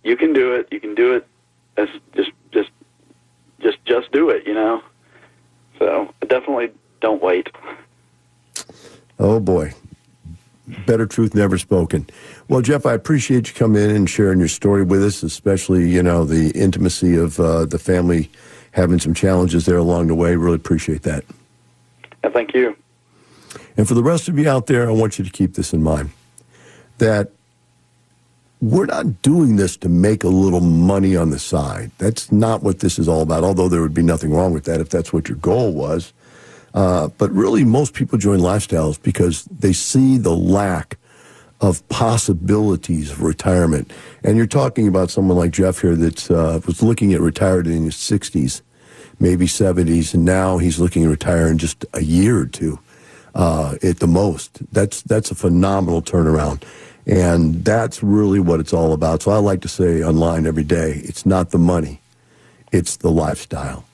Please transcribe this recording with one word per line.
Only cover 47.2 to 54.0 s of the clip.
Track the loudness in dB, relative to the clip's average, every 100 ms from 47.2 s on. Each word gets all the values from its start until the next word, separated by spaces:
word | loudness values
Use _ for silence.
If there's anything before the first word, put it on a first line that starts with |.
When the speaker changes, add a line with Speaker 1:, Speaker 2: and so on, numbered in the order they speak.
Speaker 2:
retiring | 0 0 0 0 0
in | -2
his | -4
sixties, | -6 -4 -4 -2 -4 -4 -6 _ _ -20 -20 -20 -2
maybe | 0 2
seventies, | 0 0 0 2 2 0 0
and | 0
now | 2 2 0 0
he's | 0 0
looking | 0 2
to | 0
retire | 0 0 0 2
in | 0
just | -2 -8 -12
a | -6
year | 0 2 2 2
or | -2
two, | -6 -8 -8 _ -20 -20 -20 -12
uh, | -2 0 0 -4 -2
at | -2
the | 0